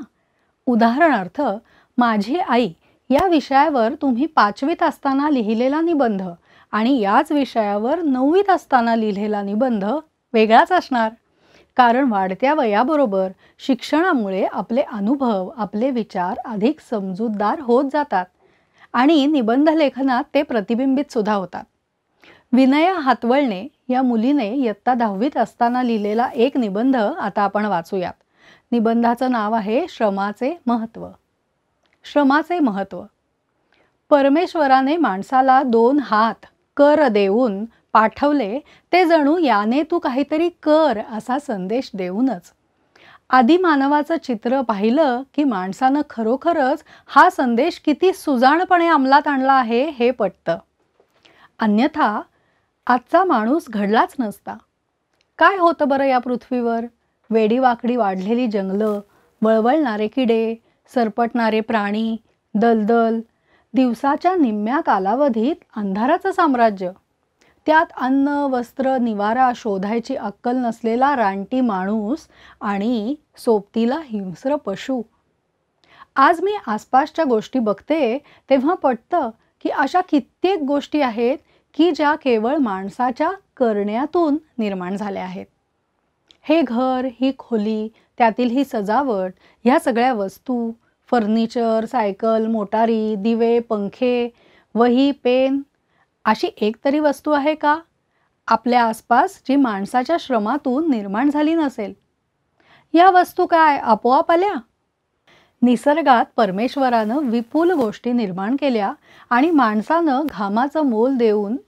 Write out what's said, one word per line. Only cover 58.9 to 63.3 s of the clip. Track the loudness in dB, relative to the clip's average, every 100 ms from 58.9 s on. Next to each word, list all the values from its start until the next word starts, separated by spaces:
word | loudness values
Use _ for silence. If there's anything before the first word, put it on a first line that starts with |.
| -4 -8 _ _ -2
वळवळणारे | 0 2 2 0 0 -2 -4
किडे, | -2 0 0 -2 -6 _ _ _
सरपटणारे | -2 -2 -2 -2 -2 0 0
प्राणी, | -2 -2 -2 -4 -4 -6 _ _ _ 0
दलदल, | 2 2 2 2 0 -2 -8